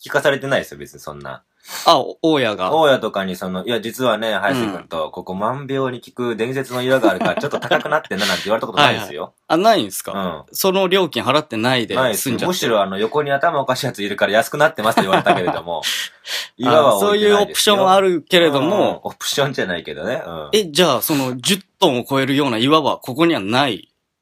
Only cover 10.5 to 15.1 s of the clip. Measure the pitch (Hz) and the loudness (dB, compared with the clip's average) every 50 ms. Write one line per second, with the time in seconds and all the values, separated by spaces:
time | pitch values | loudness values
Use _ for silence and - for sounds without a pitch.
10.5 | - - - 190 185 196 190 180 185 196 180 156 - 120 104 123 135 151 147 - | -6 -2 0 0 2 2 2 2 2 2 0 0 -2 -4 -2 0 0 0 0 -2
11.5 | 113 107 113 127 131 123 113 90 98 123 131 123 104 - - 135 113 - - 175 | -4 -2 0 0 0 0 -2 -2 -2 0 0 0 0 -2 -2 -4 -2 -2 -2 -2
12.5 | 180 - 160 131 113 104 98 95 95 98 107 110 - 151 147 143 139 139 - 170 | -2 -2 0 0 2 2 0 0 -2 -4 -4 -2 0 -2 0 0 0 0 0 0
13.5 | 160 143 131 - 127 - - 123 - - 101 101 101 98 101 101 101 110 117 - | 0 0 0 -2 -2 -2 -2 -6 -6 -4 -6 -4 -2 0 0 2 2 2 2 2
14.5 | - 147 151 160 - - - 220 220 233 196 190 | 2 2 2 2 2 0 -2 0 2 2 2 2